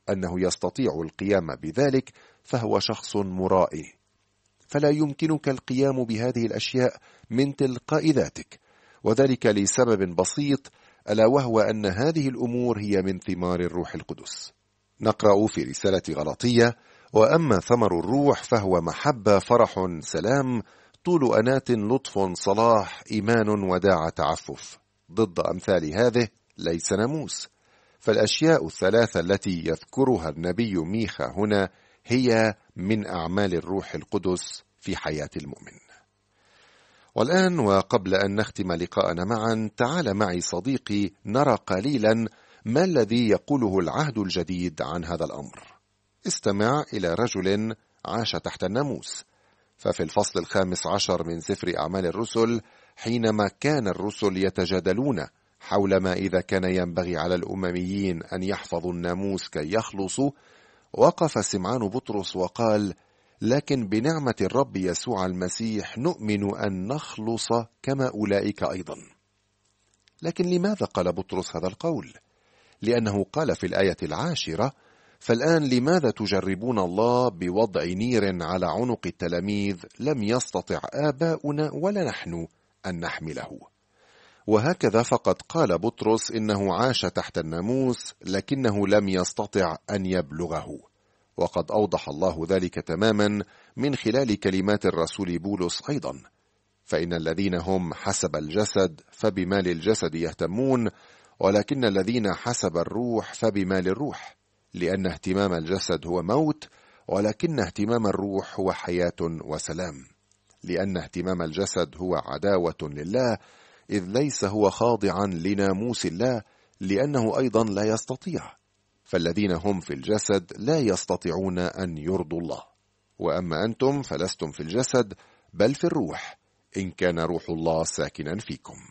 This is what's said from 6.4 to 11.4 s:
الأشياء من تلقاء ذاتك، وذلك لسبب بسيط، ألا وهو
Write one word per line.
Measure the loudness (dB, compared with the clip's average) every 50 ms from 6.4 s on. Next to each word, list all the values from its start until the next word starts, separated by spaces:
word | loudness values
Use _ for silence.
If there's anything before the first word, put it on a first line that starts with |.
| 0
الأشياء | 0 -2 -4 -4 -2 0 2 2 2 2 -2 -10 -20 -20 _ -12 _
من | 0 0 0 0 2
تلقاء | 0 0 0 0 -4 -4 -2 0 2 2 4
ذاتك، | 4 4 2 0 -4 -10 -16 -16 -20 -20 _ _ _ _ _ _ _ _ 0
وذلك | 2 4 4 4 4 4 4 4
لسبب | 4 4 4 2 2 4 4 4 4 4 4 2 0 2
بسيط، | 0 0 0 0 -2 0 0 0 -2 -2 -8 -20 _ _ _ _ _ _ -2
ألا | 4 6 6
وهو | 6 6 6